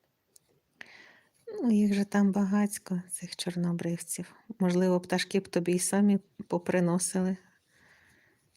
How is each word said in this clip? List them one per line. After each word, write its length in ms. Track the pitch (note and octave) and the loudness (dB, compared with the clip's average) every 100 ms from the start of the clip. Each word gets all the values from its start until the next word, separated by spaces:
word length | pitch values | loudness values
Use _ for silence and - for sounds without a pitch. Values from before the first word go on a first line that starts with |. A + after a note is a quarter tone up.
| _ _ _ _ _ _ _ _ - - - _ _ _ - | _ _ _ _ _ _ _ _ -20 -20 -20 _ _ _ -14
Ну, 240 | G#4 B3+ | -4 0
їх 240 | G#3 G#3 | 2 4
же 100 | G3+ | 2
там 280 | G3+ G3+ G3 | 0 2 4
багацько, 680 | G3 F#3+ G#3 G3+ - - F3+ - | 2 2 2 0 -2 -6 -8 -6
цих 260 | - F3 - | -12 -12 -8
чорнобривців. 1000 | F3+ F3 F3 E3+ E3+ E3+ - - F3+ - - - | -6 -2 -2 -2 -4 -6 -6 -10 -10 -16 -20 -2
Можливо, 420 | F3+ F3+ F#3 F3+ | 0 2 2 2
пташки 400 | F3+ F#3 - G3 | 0 -2 0 -4
б 80 | G3 | -2
тобі 240 | F3+ F3 | -2 0
й 60 | F3+ | 0
самі 400 | - G3 G3+ G3 - - - | 0 2 4 2 -2 -16 -6
поприносили. 880 | F3 F3 F3+ F3 F3+ - F#3 F#3 F#3+ _ _ _ _ _ _ _ _ _ _ _ | -4 0 2 2 2 0 -2 -2 -4 _ _ _ _ _ _ _ _ _ _ _